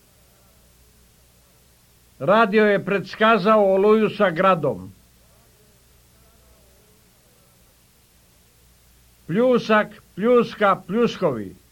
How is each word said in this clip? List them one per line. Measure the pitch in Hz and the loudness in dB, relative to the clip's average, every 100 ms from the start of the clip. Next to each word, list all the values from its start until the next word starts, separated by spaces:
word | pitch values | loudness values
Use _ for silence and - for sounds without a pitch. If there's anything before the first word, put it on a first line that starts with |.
| _ _ _ _ _ _ _ _ _ _ _ _ _ _ _ _ _ _ _ _ _ - | _ _ _ _ _ _ _ _ _ _ _ _ _ _ _ _ _ _ _ _ _ -8
Radio | 139 208 226 214 214 | 0 2 2 2 2
je | 202 - | 0 -2
predskazao | 202 90 - 220 226 185 220 202 | -6 -6 -2 0 2 2 2 2
oluju | 190 208 220 208 | 2 2 2 0
sa | - 202 | -2 -2
gradom. | 165 190 175 147 95 95 - _ _ _ _ _ _ _ _ _ _ _ _ _ _ _ _ _ _ _ _ _ _ _ _ _ _ _ _ _ _ _ _ _ _ _ _ _ _ _ _ _ _ - | 0 0 0 -2 -6 -12 -20 _ _ _ _ _ _ _ _ _ _ _ _ _ _ _ _ _ _ _ _ _ _ _ _ _ _ _ _ _ _ _ _ _ _ _ _ _ _ _ _ _ _ -8
Pljusak, | 180 254 240 - 214 214 - _ - | 0 2 0 2 0 0 -8 _ -6
pljuska, | 220 247 220 - 202 185 - | 0 2 0 0 0 0 -4
pljuskovi. | 208 226 - 175 120 95 - _ | -2 -2 -2 -4 -4 -8 -16 _